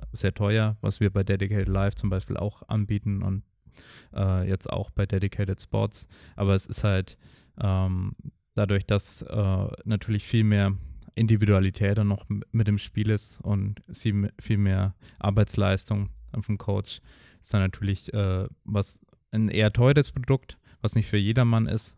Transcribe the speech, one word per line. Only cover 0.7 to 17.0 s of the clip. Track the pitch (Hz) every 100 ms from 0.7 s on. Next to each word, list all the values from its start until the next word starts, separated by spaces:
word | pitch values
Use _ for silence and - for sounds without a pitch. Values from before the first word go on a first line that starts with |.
| 107
was | 104 -
wir | 104
bei | 98
Dedicated | 98 98 98 104 95
Life | 98 98 -
zum | 104
Beispiel | 95 - -
auch | 104 - -
anbieten | 110 104 104 107 98
und, | 92 98 - _ _ - - - - -
äh, | 98 92 95
jetzt | 95 -
auch | - 98
bei | - 98
Dedicated | 95 98 - 98 95
Sports. | - 107 107 - - - - -
Aber | 98 98
es | -
ist | - 104
halt, | 95 92 - - - _ -
ähm, | 101 95 92 92 95 - - - _ -
dadurch, | 101 98 -
dass, | 101 - -
äh, | - 110 98 95 98 -
natürlich | - 107 - 104 -
viel | 117 107
mehr | 104 98 98 - - -
Individualität | - 113 110 104 101 95 - 98 104
dann | 101
noch | 98 -
m-, | 104 -
mit | 113 104
im | 104
Spiel | - - 107
ist | 107 - -
und | - 101 101 104 -
sie | - 113
m-, | 101 101 -
viel | - 107
mehr | 101 95 95 - - -
Arbeitsleistung | 101 101 104 - 98 98 - 104 98 - - 113
vom | - 104
Coach, | - 98 - -